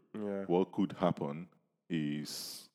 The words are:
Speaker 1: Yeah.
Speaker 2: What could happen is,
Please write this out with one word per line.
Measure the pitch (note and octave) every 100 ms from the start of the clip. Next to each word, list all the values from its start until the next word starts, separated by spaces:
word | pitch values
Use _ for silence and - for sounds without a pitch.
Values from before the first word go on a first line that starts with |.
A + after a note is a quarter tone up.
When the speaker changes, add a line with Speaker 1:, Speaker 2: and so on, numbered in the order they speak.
| _
Speaker 1:
Yeah. | G#2+ G#2 G2 F#2+
Speaker 2:
What | F2 F#2+
could | - F2+ -
happen | F2+ - C#2+ D2+ F#2 _ _ _ -
is, | E2 D2 D2 D2 - - - -